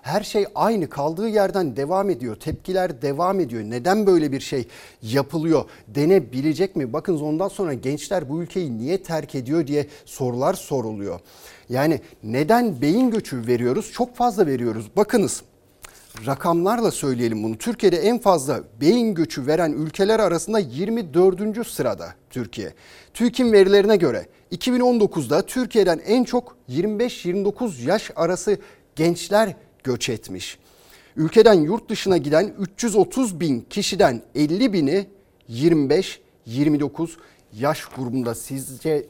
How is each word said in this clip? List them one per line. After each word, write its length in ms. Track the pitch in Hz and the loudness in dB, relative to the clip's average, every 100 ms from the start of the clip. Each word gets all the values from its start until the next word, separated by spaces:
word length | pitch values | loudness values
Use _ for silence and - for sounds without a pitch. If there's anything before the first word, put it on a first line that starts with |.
Her 220 | - 196 | -4 -4
şey 220 | 208 214 196 - | -2 -2 -2 0
aynı 340 | 190 220 147 | 0 0 -4
kaldığı 400 | 143 147 165 226 | -4 -4 -2 0
yerden 460 | 208 190 190 160 110 | 2 2 0 -2 -2
devam 340 | 143 185 202 | -2 0 0
ediyor. 260 | 135 226 107 | -2 -6 -8
Tepkiler 680 | 156 131 - 185 185 131 | -8 -8 -4 -2 -2 -4
devam 380 | 143 143 180 196 | -6 -2 0 0
ediyor. 240 | 135 113 | -2 -4
Neden 440 | 107 120 175 214 196 | -6 -2 2 4 6
böyle 240 | 170 151 | 4 2
bir 80 | 135 | -4
şey 280 | - 139 113 - - _ | -4 -6 -6 -14 -20 _
yapılıyor 640 | 110 135 139 165 165 147 - - - | -2 -2 0 -2 2 0 0 -16 -8
denebilecek 880 | 107 156 190 117 123 156 156 190 170 | 0 4 4 2 -4 -2 0 -2 -2
mi? 180 | 123 | -4
Bakın 260 | 147 170 156 | -4 -2 -4
ondan 280 | 151 156 196 | -2 -2 -4
sonra 260 | - 175 | -4 -4
gençler 560 | 120 131 147 - 185 131 | -4 -4 -6 -4 -4 -4
bu 120 | 160 | -8
ülkeyi 360 | 170 190 156 113 | -6 -6 -6 -6
niye 260 | 131 190 | -4 -4
terk 320 | 180 160 143 139 | -4 -6 -6 -8
ediyor 320 | 120 165 139 | -2 -2 0
diye 200 | 147 - - - | -2 -2 -10 -20
sorular 480 | - 127 120 151 | -6 -4 0 -2
soruluyor. 680 | 185 - 135 110 107 98 87 _ - - - - | -2 -6 -6 -4 -8 -8 -10 _ -20 -20 -20 -6
Yani 320 | 123 156 151 - - | 0 0 0 -6 -16
neden 580 | 107 127 151 233 233 123 | -6 -2 2 2 2 0
beyin 300 | 147 214 254 | 0 2 2
göçü 360 | 214 - 127 113 | 0 -4 -6 0
veriyoruz? 440 | 120 120 185 208 | 0 2 -2 -4
Çok 240 | - 247 - | -4 -4 0
fazla 320 | 240 190 156 | -2 2 0
veriyoruz. 380 | 127 120 110 104 196 | 2 -2 -4 -4 0
Bakınız 480 | 208 - 156 - - _ _ _ - - - - 113 | 2 2 0 -4 -14 _ _ _ -20 -20 -20 -10 -6
rakamlarla 640 | 135 175 170 185 240 202 | -2 2 2 2 2 0
söyleyelim 520 | - 143 120 117 110 | 0 -2 0 0 -2
bunu. 140 | 110 110 | -4 -4
Türkiye'de 400 | 240 214 196 165 | -6 2 2 4
en 220 | 202 240 | 2 2
fazla 440 | 202 170 135 113 - 113 | 2 2 0 -4 -6 0
beyin 340 | 147 240 226 170 | 4 4 2 0
göçü 320 | 156 147 127 | -2 -2 -2
veren 240 | 160 160 | 0 0
ülkeler 480 | 139 156 - 196 220 | -2 -6 -2 2 2
arasında 400 | 190 165 - 220 | 2 0 0 -2
yirmi 540 | 139 131 202 233 170 | -2 -4 -4 -4 0
dördüncü 500 | 160 190 185 214 214 | 4 4 4 -4 -4
sırada 520 | 220 - 127 87 85 - _ | -8 -4 -4 -4 -10 -16 _
Türkiye. 440 | 131 104 - 92 - - - - | -10 -8 -8 -12 -14 -20 -20 -18
tüikin 380 | - 233 - 240 | -2 -2 2 6
verilerine 440 | 202 190 202 202 208 | 8 8 6 6 4
göre 300 | 156 104 85 _ - | 4 0 -8 _ -12
iki 220 | 175 254 | -6 -2
bin 60 | 247 | 2
on 200 | 247 233 | 2 4
dokuzda 460 | 196 - 120 156 - | 2 0 0 0 0
Türkiye'den 560 | 262 254 220 185 165 185 | -4 0 2 4 2 2
en 180 | 247 | 2
çok 340 | 240 247 240 - - | 2 -2 -4 -20 -8
yirmi 320 | 135 208 214 | -2 -2 -2
beş 260 | 240 - 175 | -4 -4 -4
yirmi 200 | 196 196 | -2 -2
dokuz 380 | 202 240 127 | -2 -6 -4
yaş 280 | 127 208 - 151 | -2 -2 -2 -2
arası 420 | 165 180 214 196 - - _ - | -2 0 -2 -2 -4 -20 _ -2
gençler 600 | 170 170 - 202 208 - - _ | 0 0 0 2 2 -4 -18 _
göç 260 | 131 120 - | -6 -4 -4
etmiş. 500 | 110 - 92 - - _ _ _ - _ - | -6 -8 -12 -12 -16 _ _ _ -20 _ -2
Ülkeden 380 | 156 226 220 | 4 8 8
yurt 360 | 185 151 233 - | 8 4 -2 -4
dışına 280 | 214 196 175 | -6 0 0
giden 360 | 139 151 185 - | 4 2 2 -4
üç 240 | 185 - | -8 -4
yüz 120 | 233 202 | 0 2
otuz 440 | 175 254 240 165 | 2 2 -2 -2
bin 220 | 165 117 | -2 -2
kişiden 600 | - 208 - 190 165 117 - 139 | -4 -6 -4 2 2 2 -6 -2
elli 380 | 147 185 254 | 0 2 0
bini 320 | 190 139 190 196 - _ _ - | 2 0 0 -4 -16 _ _ -14
yirmi 420 | 117 170 156 135 | 0 2 2 2
beş 320 | 170 190 - _ _ 113 | 0 0 -12 _ _ -10
yirmi 340 | 123 151 147 | -2 0 2
dokuz 380 | 147 - 165 - - _ _ | -2 -6 -8 -10 -20 _ _
yaş 320 | 107 143 151 - | -4 -2 -2 -8
grubunda. 500 | 127 127 127 120 113 | -10 -6 -4 -4 -6
Sizce 720 | - 135 135 127 160 147 | -10 -10 -10 -8 -4 -4